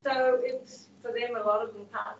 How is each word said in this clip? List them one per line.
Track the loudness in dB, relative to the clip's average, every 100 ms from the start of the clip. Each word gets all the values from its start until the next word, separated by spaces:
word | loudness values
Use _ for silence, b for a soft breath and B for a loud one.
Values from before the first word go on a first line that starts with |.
So | -2 2 4 4
it's, | 2 -4 -8 -18 -20 -12
for | -6
them, | -4 -2 0
a | 2
lot | 2
of | 0
them | -6 -10
can't | -8 -8 -10